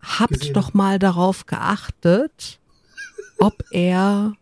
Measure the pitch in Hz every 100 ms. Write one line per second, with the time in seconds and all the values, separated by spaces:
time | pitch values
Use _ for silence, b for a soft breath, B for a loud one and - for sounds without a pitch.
0 | - - 226 - 147 143 196 202 196 196
1 | 190 175 180 190 - - 117 202 - -
2 | 170 185 302 _ - - _ _ _ -
3 | 1077 - 403 _ 214 - - 180 175 180
4 | 196 202 208 208